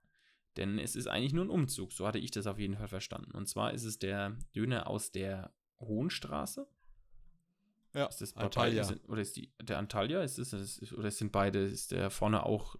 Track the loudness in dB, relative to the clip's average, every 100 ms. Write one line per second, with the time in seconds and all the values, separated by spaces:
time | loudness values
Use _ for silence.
0 | _ _ _ _ _ -2 0 0 0 -2
1 | 0 2 2 2 4 4 2 0 -4 -2
2 | 0 0 -2 -2 -2 0 0 -2 -4 -6
3 | -6 -8 -8 -6 -4 0 0 0 -4 -2
4 | -2 0 -2 -4 -4 0 0 0 0 -2
5 | -2 -2 -2 -2 -6 _ _ -12 -2 0
6 | 0 -2 -4 -4 -4 -6 -10 _ -20 -20
7 | -20 -20 -20 -20 _ _ _ _ _ -2
8 | -2 -2 -8 -2 0 4 4 4 2 -2
9 | -2 -2 -2 -4 -10 -10 -4 -2 0 2
10 | 4 2 0 -2 -2 -2 -4 -6 -8 -2
11 | -2 0 2 4 6 6 2 0 -2 0
12 | 0 2 4 4 4 2 0 -6